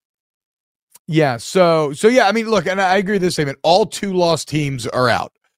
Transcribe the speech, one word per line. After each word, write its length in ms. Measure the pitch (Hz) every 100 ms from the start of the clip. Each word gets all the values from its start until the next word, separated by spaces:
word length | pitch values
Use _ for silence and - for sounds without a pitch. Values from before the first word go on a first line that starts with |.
| _ _ _ _ _ _ _ _ _ - -
yeah, 300 | 156 143 117
so, 560 | - 185 175 160 147
so 160 | 143 220
yeah, 180 | 254 202
I 40 |
mean, 160 | 220 220
look, 180 | 208 170
and 140 | 190
I 160 | 190 190
agree 180 | 190
with 80 | 202
this 120 | 175
statement. 240 | - 143 135
All 240 | 156 185 214
two 260 | - 202
lost 360 | 180 170 165 -
teams 380 | 151 143 135 113
are 220 | 127 123
out, 240 | 98 - _ _